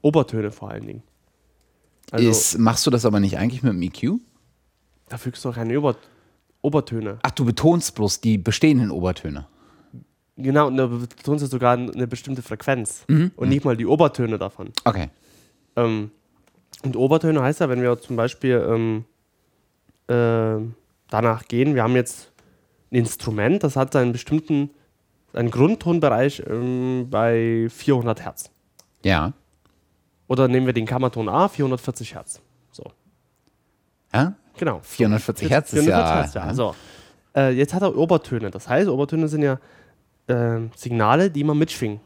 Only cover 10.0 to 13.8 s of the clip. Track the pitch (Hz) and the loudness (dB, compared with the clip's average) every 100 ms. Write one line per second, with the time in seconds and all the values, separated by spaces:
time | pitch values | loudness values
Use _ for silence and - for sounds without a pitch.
10 | - _ _ - 135 143 147 131 127 120 | -20 _ _ -8 0 4 4 2 0 0
11 | 120 - - 147 143 127 123 123 123 - | -6 -8 -4 -2 -2 0 2 2 0 -6
12 | 123 120 - 131 - 110 - 131 107 - | -6 -6 -8 -10 -8 -8 -2 -2 -2 -10
13 | - 151 175 - 127 139 143 117 | 2 2 2 0 0 0 0 -2